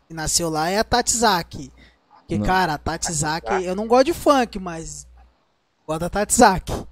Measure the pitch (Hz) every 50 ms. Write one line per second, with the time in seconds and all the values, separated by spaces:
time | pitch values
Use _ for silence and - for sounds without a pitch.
0 | _ - 165 160 156 160 - - 175 165 160 151 156 170 190 208 220 - - 240
1 | - - - 220 233 220 196 170 165 - - 156 139 127 - - - - _ _
2 | _ _ _ - _ - - 104 104 - 185 185 185 165 151 143 - - 160 165
3 | - 185 170 147 160 151 156 170 - 110 120 - 185 180 185 196 220 226 233 254
4 | 269 294 349 - - 320 285 262 240 196 - 196 190 180 165 165 165 156 151 -
5 | - - - - - _ _ _ _ _ _ _ _ _ _ _ _ - 156 160
6 | 170 175 - 202 208 - - - 254 208 190 156 - - - - - -